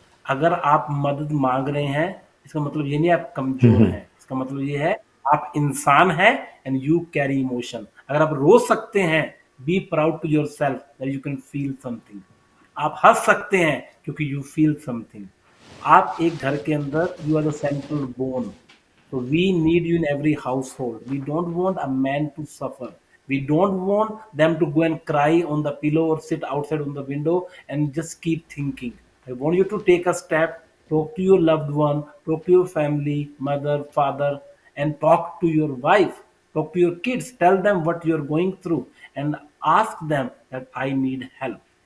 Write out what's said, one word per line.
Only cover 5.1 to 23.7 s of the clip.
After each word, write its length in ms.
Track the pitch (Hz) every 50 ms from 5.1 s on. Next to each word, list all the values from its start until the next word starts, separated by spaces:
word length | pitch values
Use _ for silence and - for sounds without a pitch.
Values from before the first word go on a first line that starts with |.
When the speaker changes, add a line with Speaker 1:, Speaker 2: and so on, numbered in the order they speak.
| _ _ - 135 151
Speaker 1:
आप 200 | 151 - - -
इंसान 540 | 151 147 143 139 - - 147 139 147 175 175
हैं 380 | 160 156 190 226 277 269 - - - _ -
and 140 | 135 135 131 131
you 140 | 147 165 170 170 - -
carry 200 | 147 139 135 139 135 131
emotion। 420 | 127 123 120 120 - - 113 104 - _ - - -
अगर 120 | 139 151
आप 120 | 156 147 151
रो 260 | 135 139 175 226 233
सकते 420 | 220 - 220 220 - - - 202
हैं, 340 | 190 160 160 156 135 - - _ _ _ _ - 127 151
be 80 | 180
proud 360 | 196 190 - 170 151 156 165 151
to 180 | 156 - 160
yourself 460 | 151 151 147 147 - - 151 139 127
that 300 | 127 - _ _ - 135
you 120 | 135 139 135
can 180 | - 143 139
feel 360 | 135 - - - 143 139 139 131 - -
something। 320 | 127 117 113 _ - 104 98 95 _ _ _ _ _ _ _ _ _ -
आप 180 | 139 147 151 - - -
हंस 120 | 208 233
सकते 400 | - - - 196 - - - 196
हैं 260 | 185 170 156 135 120 - - _ _ -
क्योंकि 300 | 156 147 - 151 139 139
you 80 | 143 135
feel 300 | - - 160 156 151 147 147 - 147
something। 360 | 120 117 107 - - 107 98 95 _ _ _ _ _ _ - - - - -
आप 320 | 143 160 185 185 - - -
एक 120 | 165 170 151
घर 220 | 147 135 135 143
के 160 | 147 - 156 151
अंदर, 420 | 147 147 139 139 156 175 180 - - 151
you 100 | 151 156
are 80 | 156 151
the 80 | 156 147
central 500 | - - 143 143 143 - - 151 147 139 123 120 131
bone। 280 | 131 131 127 127 113 98 - - _ _ - _ _ _ _ _ _ -
So 80 | - 127
we 260 | 123 127 147 170 180 196 185
need 280 | 170 156 160 170 175 165
you 140 | 165 170 165
in 80 | 165 147 143
every 220 | 139 143 151 147 139 -
household। 580 | 127 131 131 131 - - - 131 120 113 107 - 123
We 80 | 139 139
don't 340 | 135 143 147 165 175 170 165
want 240 | 175 180 190 185
a 140 | - - 139 131 131 131
man 200 | 135 139 147 151 151
to 160 | - - 147
suffer। 440 | - - - 143 123 - - 127 - - _ _ _ _ _ _ -
We 100 | 135 139 135
don't 320 | 139 151 160 190 202